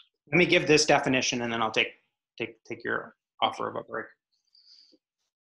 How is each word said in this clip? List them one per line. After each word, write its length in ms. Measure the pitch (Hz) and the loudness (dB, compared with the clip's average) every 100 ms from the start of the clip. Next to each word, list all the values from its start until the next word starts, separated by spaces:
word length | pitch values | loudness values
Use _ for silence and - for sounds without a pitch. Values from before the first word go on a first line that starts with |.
| - _ _ | -20 _ _
Let 60 | 156 | 2
me 80 | 170 | 4
give 200 | 175 143 | 4 4
this 180 | 151 | 4
definition 580 | 147 143 139 131 - 123 | 4 2 2 0 -2 -4
and 100 | 120 | -4
then 100 | 117 | -2
I'll 80 | 110 | -2
take, 220 | 120 110 - _ _ _ - | 0 -2 -6 _ _ _ -12
take, 280 | 117 - | -12 -12
take 180 | - 113 | -16 -10
your 320 | 117 113 - - _ - | -6 -6 -8 -18 _ -4
offer 280 | 110 - 110 | -4 -2 -8
of 80 | 110 | -8
a 80 | |
break. 220 | 117 117 107 _ _ _ _ _ _ - _ _ _ _ _ _ | -10 -10 -12 _ _ _ _ _ _ -20 _ _ _ _ _ _